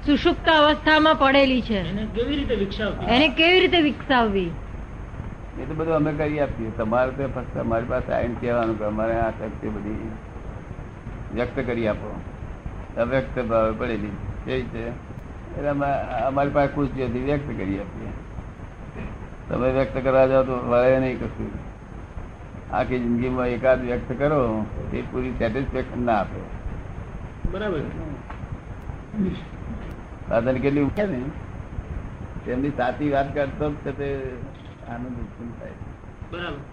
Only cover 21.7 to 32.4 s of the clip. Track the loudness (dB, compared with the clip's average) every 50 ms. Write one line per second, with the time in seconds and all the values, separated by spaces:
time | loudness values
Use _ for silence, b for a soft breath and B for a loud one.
21.7 | -12 -14 -14 -14 -14 -12 -12 -12 -10 -10 -10 -10 -12 -14 -14 -12 -12 -12 -10 -4
22.7 | -2 -2 0 0 0 0 0 2 2 2 2 0 0 0 0 0 0 2 4 4
23.7 | 4 4 4 -2 -2 -2 -2 -4 -2 2 2 4 4 4 4 2 2 0 -2 -4
24.7 | -4 -6 -4 -4 -4 -4 -4 -4 -2 -2 -2 -2 0 0 0 0 2 0 -2 0
25.7 | 0 -2 -2 -2 -2 -2 2 2 2 2 2 0 -4 -8 -8 -8 -10 -8 -6 -6
26.7 | -6 -6 -8 -10 -10 -10 -10 -10 -10 -10 -10 -10 -10 -4 -4 -2 -2 0 -2 -2
27.7 | -2 -2 -2 -4 -6 -6 -6 -8 -8 -10 -10 -12 -10 -10 -8 -10 -10 -10 -10 -12
28.7 | -12 -10 -10 -10 -10 -10 -10 -8 -2 0 0 0 0 -4 -8 -10 -10 -10 -8 -8
29.7 | -8 -8 -8 -8 -10 -10 -12 -12 -12 -12 -4 2 2 2 4 4 2 4 2 4
30.7 | 4 4 2 2 2 0 0 0 0 -2 -4 -6 -6 -8 -10 -10 -10 -10 -10 -8
31.7 | -8 -8 -8 -6 -8 -8 -8 -8 -10 -10 -10 -10 -10 -8